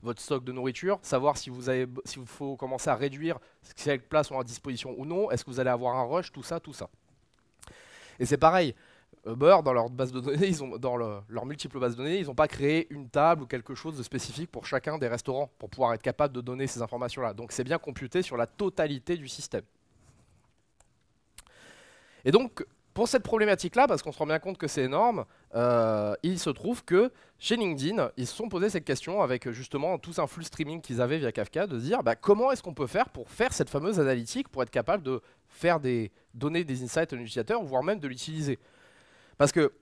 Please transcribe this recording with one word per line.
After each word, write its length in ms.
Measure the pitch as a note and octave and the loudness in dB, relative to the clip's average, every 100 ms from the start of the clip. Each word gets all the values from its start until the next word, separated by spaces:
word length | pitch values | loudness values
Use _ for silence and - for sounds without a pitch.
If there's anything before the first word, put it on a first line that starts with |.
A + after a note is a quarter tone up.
votre 200 | A2 A#2 | -8 -6
stock 220 | - C#3 | -2 -4
de 80 | B2 | -4
nourriture, 440 | B2+ C3 A#2+ F3+ G3 | -6 -4 -4 -2 -4
savoir 360 | - C3 C#3 C#3 | 0 2 2 0
si 120 | - | -4
vous 200 | B2 B2+ | -8 -2
avez, 180 | B2+ B2+ B2+ - | 0 -2 -6 -12
si 140 | C#3 | -14
vous 60 | B2 | -14
faut 300 | - C#3 C3 | -10 -8 -8
commencer 340 | C3 B2+ D#3+ | -6 -4 -2
à 60 | C3 | 0
réduire 420 | C#3 C3+ E3 C#3 _ _ - - | -2 -4 -6 -6 _ _ -20 -6
quelles 260 | D3 C3+ | -2 -2
places 280 | - D3+ C#3+ | 0 0 2
sont 100 | C3+ | -2
à 40 | |
disposition 520 | A#2+ A#2 C#3+ B2 C3 B2 | -6 -8 -8 -8 -8 -8
ou 80 | C#3+ | -4
non, 240 | F3 G#3+ | -2 0
est-ce 160 | B2 - | -2 -2
que 60 | |
vous 80 | B2 | -2
allez 100 | B2+ | 0
avoir 280 | B2 B2 B2+ | 2 0 0
un 60 | |
rush, 280 | A#2+ E3 F3 | 0 -2 -4
tout 120 | - | -10
ça, 160 | - E3+ | -8 -8
tout 140 | - | -10
ça. 160 | C#3 F#2+ _ _ _ _ _ _ _ - - - - - - | -14 -14 _ _ _ _ _ _ _ -20 -20 -20 -20 -14 -4
Et 60 | B2 | 0
c'est 120 | C#3 | 6
pareil. 360 | D#3+ F#3 D#3 - - _ _ - - | 6 6 2 0 -14 _ _ -14 -8
Uber, 340 | A#2 D3 F#3+ | 4 8 8
dans 80 | D3 | 6
leur 180 | B2 A#2 | 2 2
base 220 | B2 B2+ | -2 -4
de 80 | B2+ | -2
données, 280 | B2+ D3 G3 | -2 0 2
ils 140 | D#3+ | 0
ont, 140 | C3+ B2 | -4 -6
dans 200 | B2+ B2 | -4 -2
le, 220 | A2+ G2+ G2+ | -4 -6 -8
leur 160 | A2+ B2 | -8 -8
multiple 340 | D3 C#3 C3+ | -10 -10 -2
base 140 | B2 | -2
de 100 | A#2+ | -2
données, 160 | C#3+ F#3+ | -2 -2
ils 100 | D3+ | -2
ont 60 | B2+ | 2
pas 140 | D3+ | 2
créé 420 | - C#3 D#3 D#3+ | 4 2 2 0
une 180 | D3 B2+ | -8 -2
table 340 | D3 D#3 E3+ | 4 4 4
ou 20 | B2+ | 0
quelque 280 | B2+ A#2 | -8 -8
chose 240 | C3 D#3+ D3 | -10 -10 -8
de 60 | |
spécifique 480 | A#2 C3+ - C3+ E3+ | -6 -6 -6 -10 -10
pour 140 | A#2+ - | -10 -4
chacun 320 | C3 D3+ D#3 | -2 -2 -2
des 100 | B2 | -2
restaurants 420 | A#2+ - C3 C#3+ - | -2 -4 -4 -4 -8
pour 100 | G#2+ | -10
pouvoir 240 | - B2 | 0 2
être 80 | A2+ | 2
capable 320 | C3 - D3 | -2 0 0
de 80 | B2+ | 0
donner 260 | B2 B2+ C3+ | -6 -4 -4
ces 140 | A#2+ | -4
informations-là. 520 | A2+ A#2+ B2 - A#2+ | -6 -4 -6 -4 -4
Donc 200 | G#2 A#2 | -4 -8
c'est 100 | - | -4
bien 140 | C3+ D#3+ | -2 -2
computé 440 | - C3 C3 F3+ | -4 -10 -2 -2
sur 140 | F#3 B2 | 0 0
la 120 | A#2 | -2
totalité 680 | - G3+ - D3+ C#3 - E3+ | 0 -2 0 0 -2 -4 -4
du 140 | C3+ | -6
système. 340 | - - G#2 - _ _ _ _ _ _ _ _ _ _ _ _ _ _ _ _ - - - - - - - _ - B2+ | -12 -6 -6 -6 _ _ _ _ _ _ _ _ _ _ _ _ _ _ _ _ -20 -20 -20 -20 -20 -20 -20 _ -4 6
Et 60 | |
donc, 340 | F#3+ B3+ - - _ _ | 6 4 -6 -12 _ _
pour 140 | - A#3 | -2 2
cette 160 | B3+ | 2
problématique-là, 640 | - A3 G#3 F#3+ F3 A#3+ C4+ | 2 2 4 4 2 4 4
parce 140 | E3+ | 4
qu'on 100 | D#3+ | -2
se 60 | - | -4
rend 80 | D3+ | 0
bien 140 | D#3 | 0
compte 180 | F#3 F#3 | -2 -6
que 100 | D3+ | -4
c'est 160 | - | 0
énorme, 400 | B2+ D3 A#3+ G3+ G2 _ _ A2+ | 2 4 2 2 -4 _ _ 0
euh, 600 | A#2+ A#2+ A2+ G#2+ G#2 G#2 | 4 4 4 2 0 -2
il 140 | E3+ F#3 | -2 -2
se 120 | - | -2
trouve 340 | B2+ G3 A#3+ | -4 -4 -4
que 260 | - F3 B3 - - _ | 2 4 4 0 -20 _
chez 160 | - A#3+ | -2 0
LinkedIn, 560 | G3+ D3+ C#3+ G#3+ C3+ - | 0 0 -2 0 -2 -2
ils 100 | B2 | -6
se 80 | - | -6
sont 140 | A3 | -4
posés 200 | F3 G3+ | 0 0
cette 160 | F3+ - | 0 -2
question 360 | C3 - G3 | -4 -2 0
avec 280 | D3+ B2+ B2+ | 0 0 -4
justement 480 | A#2 C3 C#3+ D#3 E3+ | -8 -6 -4 -2 -2
tout 160 | F3 E3+ | -4 -4
un 100 | D3+ | -4
flux 160 | - | -4
streaming 380 | E3 - D3 E3 | -12 -8 -8 -8
qu'ils 180 | - A#2+ | -6 0
avaient 200 | B2 D#3+ | 0 2
via 120 | C3 | -2
Kafka, 340 | A2+ G2+ D#3 G3 | -2 -4 -2 -2
de 140 | B2 | -2
se 60 | B2+ | 0
dire, 180 | B3 | 0
bah, 140 | A3+ A#3 | 2 2
comment 340 | - G#3 C4 | 6 6 6
est-ce 100 | C4 | 0
qu'on 120 | F#3 | -4
peut 140 | D3 C3 | -4 -2
faire 200 | F#3+ B3 | 0 0
pour 220 | C#3+ A#2 | -2 -10
faire 240 | - B3 | 0 0
cette 160 | - C#3 | 2 -2
fameuse 320 | C#3+ E3 G3 | 0 0 2
analytique, 480 | C3+ B2+ A#2 B3 - | 4 2 -2 -6 -6
pour 140 | C3+ | -2
être 80 | B2 | -2
capable 320 | - - G3 | 0 0 0
de 180 | C#3 B2+ - _ _ | 0 -6 -6 _ _
faire 320 | - E3+ E3 | -2 2 2
des, 320 | C3+ A#2+ G#2+ _ _ | 2 -2 -2 _ _
donner 320 | A#2+ C#3+ E3+ D#3+ | -6 -2 -2 -2
des 180 | C3 | -4
insights 300 | B2+ D#3+ E3 | -2 -2 -2
à 20 | B2+ | -4
l'utilisateur, 480 | A2+ B2+ A2 A3+ | -8 -4 -2 -2
voire 200 | E3 C3 | 0 0
même 160 | D3+ G#3 | 0 -2
de 80 | C#3+ | -4
l'utiliser. 500 | B2+ - D#3 C#3+ B2+ _ _ - _ _ _ _ - | -8 -8 -4 -2 -4 _ _ -20 _ _ _ _ 4
Parce 120 | C#3+ | 4
que, 220 | - D3 - | 6 2 2